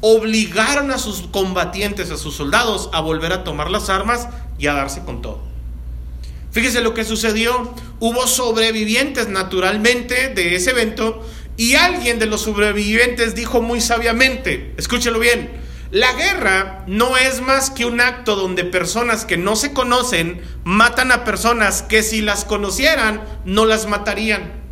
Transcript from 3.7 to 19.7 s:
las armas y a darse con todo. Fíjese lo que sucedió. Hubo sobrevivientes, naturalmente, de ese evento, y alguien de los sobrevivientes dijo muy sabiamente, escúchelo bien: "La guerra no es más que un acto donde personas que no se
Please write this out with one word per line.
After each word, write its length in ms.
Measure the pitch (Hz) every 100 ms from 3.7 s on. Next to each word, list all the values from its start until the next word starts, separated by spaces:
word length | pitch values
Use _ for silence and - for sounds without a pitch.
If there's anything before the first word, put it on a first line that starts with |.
las 180 | 208 214
armas 400 | 196 208 240 - - - -
y 80 | 139
a 80 |
darse 280 | 143 135 135
con 160 | - 120
todo. 360 | 117 104 - - - - - - - - - - - -
Fíjese 240 | 247 240
lo 140 | 233
que 100 | 226
sucedió. 680 | 214 220 220 214 233 247 240 - - -
Hubo 260 | 226 240 254
sobrevivientes, 1000 | 254 247 226 226 226 214 233 285 262 214
naturalmente, 1000 | 190 185 190 185 208 220 247 240 247 262
de 240 | 196 170
ese 160 | 180 180
evento, 520 | 254 220 220 226 226 - - - -
y 160 | 233
alguien 440 | 269 349 359 240 233
de 60 |
los 160 | 220 208
sobrevivientes 920 | 214 202 208 208 208 226 247 240 226
dijo 260 | 202 233 -
muy 220 | 226 240
sabiamente, 920 | 220 233 233 226 262 254 - 135 - -
escúchelo 400 | - 240 240 226
bien: 320 | 240 233 160 - - - -
"La 240 | 196 254
guerra 680 | 247 349 381 220 190 196 - 185
no 320 | 202 247 254
es 240 | 262 240
más 260 | 254 269 262
que 160 | -
un 160 | 240 233
acto 360 | 247 247 - 202
donde 280 | 190 180
personas 600 | 180 180 170 220 240 220 -
que 100 | 175
no 180 | 185
se 200 | 220 277